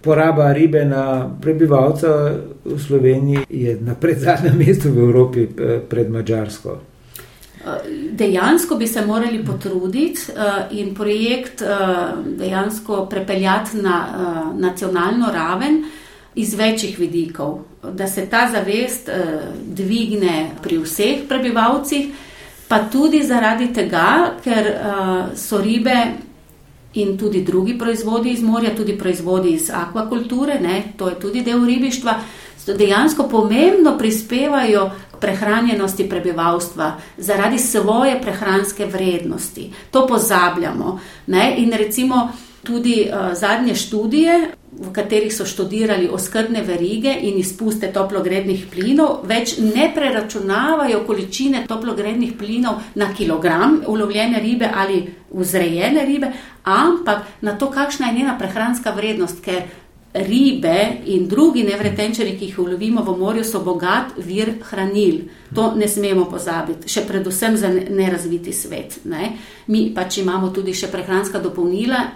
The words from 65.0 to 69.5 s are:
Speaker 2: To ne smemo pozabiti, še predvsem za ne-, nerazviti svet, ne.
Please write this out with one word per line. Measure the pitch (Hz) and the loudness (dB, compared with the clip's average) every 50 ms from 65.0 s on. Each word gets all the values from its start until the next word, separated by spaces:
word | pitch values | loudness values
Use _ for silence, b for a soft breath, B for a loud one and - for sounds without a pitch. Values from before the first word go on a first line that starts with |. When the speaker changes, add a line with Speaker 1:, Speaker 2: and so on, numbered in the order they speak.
| 208 180 160 156 - B B B B B - | 2 2 2 0 -4 B B B B B -2
Speaker 2:
To | 220 220 220 220 | 0 0 0 2
ne | 220 208 208 | 0 0 0
smemo | 202 208 202 196 190 185 180 180 | 0 0 0 2 2 2 0 0
pozabiti, | - 175 - 185 165 165 160 165 160 - - - | -2 -8 -6 -6 -6 -6 -4 -6 -8 -10 -8 -6
še | - 208 - | -4 -4 -4
predvsem | - 196 190 185 185 185 - 226 226 220 | -2 -4 -4 -4 -4 -4 -2 0 0 2
za | 214 208 185 185 | 2 2 2 0
ne-, | 185 185 - | 0 -2 0
nerazviti | 202 190 190 190 175 165 170 170 170 170 170 - - | 0 0 2 2 0 -2 -4 -4 -4 -4 -6 -6 -8
svet, | - - - - - - - - - - - | -8 -8 -8 -10 -10 -10 -12 -16 -14 -10 -10
ne. | 170 156 185 226 B B B B | -8 -6 -6 -8 B B B B